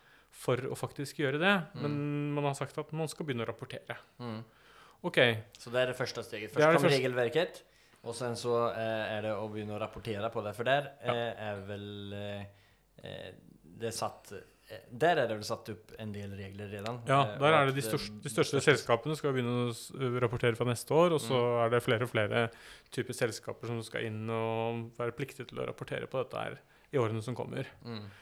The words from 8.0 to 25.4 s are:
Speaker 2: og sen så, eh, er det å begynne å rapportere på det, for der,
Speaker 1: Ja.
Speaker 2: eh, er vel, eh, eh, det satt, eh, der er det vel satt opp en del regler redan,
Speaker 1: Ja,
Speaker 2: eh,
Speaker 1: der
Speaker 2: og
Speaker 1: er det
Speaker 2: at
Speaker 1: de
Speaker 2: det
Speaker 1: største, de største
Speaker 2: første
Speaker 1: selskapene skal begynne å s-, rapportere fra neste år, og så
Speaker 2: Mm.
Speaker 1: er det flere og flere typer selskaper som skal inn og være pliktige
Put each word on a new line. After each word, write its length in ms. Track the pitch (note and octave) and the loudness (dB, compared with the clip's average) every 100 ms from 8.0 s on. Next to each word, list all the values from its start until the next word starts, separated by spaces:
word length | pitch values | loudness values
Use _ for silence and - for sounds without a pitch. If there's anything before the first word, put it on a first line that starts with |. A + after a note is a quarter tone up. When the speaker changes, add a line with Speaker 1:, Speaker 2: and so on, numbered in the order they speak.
Speaker 2:
og 100 | A#2 | -12
sen 200 | A#2 B2 | -6 -4
så, 360 | A2+ A#2+ A#2 A#2 G#2+ | -2 0 2 2 0
eh, 400 | A2+ A2 G#2 G#2+ | -2 -2 -2 -2
er 40 | |
det 80 | G#2+ | -2
å 160 | G2+ G#2+ | -2 -4
begynne 240 | G#2+ G#2+ | -6 -6
å 60 | G#2 | -4
rapportere 500 | G#2+ - G#2+ G2+ A2 | -4 -6 -6 -2 -2
på 120 | A2+ | -2
det, 100 | G#2 | -4
for 100 | G2+ | -2
der, 280 | A#2+ C#3 C#3+ - | 2 2 2 -6
Speaker 1:
Ja. 80 | B2 | -2
Speaker 2:
eh, 220 | A#2+ A#2 G2+ | 0 -2 -4
er 220 | G#2+ G2+ G2 | -6 -6 -8
vel, 460 | G2+ G2+ G2+ G2+ | -8 -10 -10 -10
eh, 300 | G2+ G2+ G2+ G2 - _ _ _ - | -8 -8 -8 -10 -16 _ _ _ -18
eh, 260 | - F#2+ F2+ - - - D#2 E2+ | -14 -12 -14 -16 -20 -20 -20 -8
det 160 | A2+ | -8
satt, 380 | A2 G#2+ - - | -4 -6 -8 -14
eh, 440 | G2 - _ - A2 - | -16 -16 _ -18 -16 -14
der 280 | A#2+ E3 E3 | 2 4 4
er 100 | C3 | 2
det 80 | A2 | -2
vel 80 | |
satt 240 | G#2 A2 - | -4 -6 -6
opp 220 | G#2 - - | -12 -14 -12
en 100 | A2 | -8
del 180 | G2+ G2+ | -8 -8
regler 380 | G2 G2 F#2+ G#2 | -10 -10 -10 -10
redan, 320 | G2+ G#2 B2 A#2 | -8 -6 -6 2
Speaker 1:
Ja, 160 | C#3 | 4
Speaker 2:
eh, 160 | B2+ G#2 | 4 2
Speaker 1:
der 80 | C#3+ | 4
Speaker 2:
og 80 | |
Speaker 1:
er 100 | D#3 C3+ | 6 6
det 20 | |
Speaker 2:
at 60 | C#3 | 2
Speaker 1:
de 40 | |
Speaker 2:
det 40 | |
Speaker 1:
største, 380 | A2+ C#3 - - | 0 -2 -4 -8
de 60 | C#3+ | -2
største 300 | - D#3 C#3 | 2 2 6
Speaker 2:
første 160 | C#3 | 6
Speaker 1:
selskapene 420 | C3 - A#2 D3+ D#3 | 6 6 2 2 -2
skal 160 | D3 | 0
begynne 360 | C3 A#2+ B2 A#2+ | 0 2 2 0
å 20 | |
s-, 220 | A2+ - - C3 B2 | -4 -10 -4 -2 2
rapportere 360 | B2 A#2+ A#2+ A2+ | 2 4 2 4
fra 100 | B2 | 2
neste 240 | A#2 - | 0 2
år, 220 | C#3+ F3 | 4 6
og 80 | D#3 | 4
så 140 | A#2 | 2
Speaker 2:
Mm. 320 | B2+ A#2+ A#2+ A#2 | 2 4 4 4
Speaker 1:
er 40 | |
det 120 | A#2+ | 4
flere 180 | B2 A2+ | 4 2
og 80 | A#2+ | 2
flere 400 | A2+ G#2 A#2 A2+ - - - _ | 2 2 2 0 -2 -18 -20 _
typer 240 | - B2 | -6 -4
selskaper 520 | A#2+ A#2+ G#2+ - G#2+ A2+ | -2 -2 -2 -8 -8 -6
som 140 | A#2 | -6
skal 200 | A2 A2+ | -6 -6
inn 240 | A2+ A2 A2 | -4 -4 -4
og 680 | A2+ A2+ A2+ A2+ A#2 A#2 - | -2 0 0 0 -2 -6 -6
være 140 | A#2+ | -6
pliktige 340 | A#2 C#3 - | -4 -8 -8